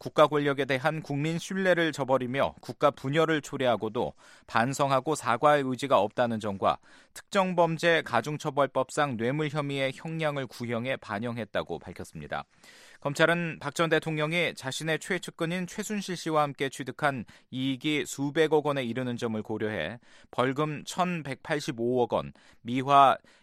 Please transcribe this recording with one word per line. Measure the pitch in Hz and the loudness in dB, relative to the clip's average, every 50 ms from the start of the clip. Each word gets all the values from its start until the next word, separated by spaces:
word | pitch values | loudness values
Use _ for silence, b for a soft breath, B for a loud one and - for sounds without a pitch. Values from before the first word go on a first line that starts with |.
국가 | - 139 - - 151 | -4 -2 4 4 4
권력에 | 143 151 147 143 143 139 131 139 | 6 4 2 2 2 0 0 0
대한 | 127 139 127 127 156 156 160 147 | 0 0 0 0 0 -2 -2 -4
국민 | - 143 139 147 160 165 170 | -4 -4 -2 -2 -2 -2 -4
신뢰를 | - - 190 190 196 185 175 165 170 160 143 | -4 -6 -4 0 2 2 4 4 2 0 0
저버리며 | - 135 120 131 127 127 120 123 139 117 80 - - | -2 0 2 2 0 0 0 -2 0 0 0 -2 -6
국가 | - - 123 - - 143 | -12 -12 -4 2 2 2
분열을 | - - - 135 143 160 160 156 160 151 139 | 2 0 -2 -2 2 2 2 2 2 0 -2
초래하고도 | - - 120 131 123 117 98 110 110 107 123 98 71 - B B B B B B B | -4 -4 0 2 2 2 2 0 -2 -2 -2 -2 -2 -4 B B B B B B B
반성하고 | - 117 117 131 139 151 147 135 139 131 123 160 151 | 0 2 2 2 2 0 2 2 2 2 2 0 -2
사과할 | - - 117 117 117 - 147 151 147 139 | -2 0 0 2 4 6 6 6 6 4
의지가 | 131 127 120 143 135 135 107 | 0 -2 -2 0 4 4 6
없다는 | 98 107 - - 123 117 117 110 | 4 4 2 0 0 0 0 -2
점과 | 101 107 98 95 107 98 69 - b b b b b b b | -4 -4 -2 0 2 2 2 2 b b b b b b b
특정범죄 | - - _ - 202 190 185 180 170 170 160 165 147 - 170 165 156 - | -20 -10 _ 0 0 2 2 4 4 4 4 4 2 2 4 4 2 2
가중처벌법상 | - - - - 147 151 - - 156 135 139 139 131 - 131 131 - - 156 147 147 123 104 | 2 0 0 0 0 -4 -4 -4 -2 0 2 0 2 2 0 -2 -2 0 0 0 0 0 -2
뇌물 | 113 120 139 151 156 147 | -2 0 0 0 -2 -2
혐의의 | 127 156 143 143 139 139 135 131 - | -2 -4 -4 -4 -2 -2 -2 -2 -4
형량을 | - - 165 160 160 160 151 143 143 131 - | -6 -10 -8 -6 -2 -2 -2 -2 -4 -6 -8
구형해 | - - 123 117 120 113 120 131 131 | -10 -10 -6 -4 -4 -4 -4 -4 -6
반영했다고 | - - - 104 101 117 120 117 120 110 101 - 95 82 - 85 71 | -6 -6 -6 -6 -4 -4 -4 -6 -6 -6 -4 -4 -4 -4 -4 -6 -8
밝혔습니다. | - 92 85 - 87 - - 80 73 73 - - - _ B B B B B B B B B B | -10 -12 -12 -12 -14 -12 -12 -12 -10 -8 -8 -8 -8 _ B B B B B B B B B B
검찰은 | - 143 143 - 160 156 170 175 170 165 139 - | -8 -4 0 2 4 4 4 2 -2 -4 -6 -8
박 | - 143 - | -10 -6 -2
전 | - 170 165 | 0 0 2
대통령이 | 160 156 - 165 160 151 151 151 165 175 165 127 - | 2 0 0 0 -2 -2 -2 -2 0 -2 -2 -2 -4
자신의 | - - 135 127 - 156 160 156 151 | -6 -8 -8 -8 -6 -4 -4 -4 -4
최측근인 | - - 196 170 - - - - 165 160 175 185 180 175 | -4 -4 -6 -6 -6 -8 -8 -6 -4 -4 -4 -4 -6 -8
최순실 | - - 208 - 214 202 185 - 180 | -8 -10 -8 -6 -6 -6 -6 -6 -8
씨와 | 160 - 165 156 151 147 | -6 -4 0 2 2 2
함께 | 143 135 - 139 135 | 0 -2 -4 -4 -4
취득한 | - - 139 131 123 - 151 147 135 123 101 B B B B B 123 | -4 -6 -10 -10 -6 -2 0 0 0 -2 -6 B B B B B -6
이익이 | 131 131 135 135 123 135 151 151 147 90 | -4 -2 -2 -2 -2 -2 -2 -2 -2 -2
수백억 | - - - 139 147 139 165 156 151 156 151 139 | -4 -4 -4 -4 -2 2 2 2 4 4 2 2
원에 | 151 139 139 127 | 2 -2 -2 -2
이르는 | 117 113 127 127 123 120 | -4 -2 -4 -4 -4 -4
점을 | 113 127 117 110 110 | -4 -4 -4 -4 -4
고려해 | 104 - 107 107 110 107 107 92 76 85 113 131 b b b b b b - | -4 -4 -4 -4 -4 -4 -2 -4 -4 -6 -6 -10 b b b b b b -2
벌금 | - 123 131 135 135 156 156 151 120 - | 0 0 0 0 0 -2 -2 -4 -8 -10
천백팔십오억 | - - - 180 180 175 165 139 139 131 - - - 160 151 - - 131 113 117 120 127 127 120 110 - | -8 -4 -2 -2 -2 -2 -6 -6 -8 -10 -10 -6 -4 -4 -4 -4 -4 -4 -2 0 0 2 2 2 2 0
원, | 92 71 71 - b b b b b b | -2 -4 -4 -10 b b b b b b
미화 | 110 123 135 127 139 143 139 139 131 107 - _ b b b | -6 -4 -2 2 6 8 8 8 8 6 4 _ b b b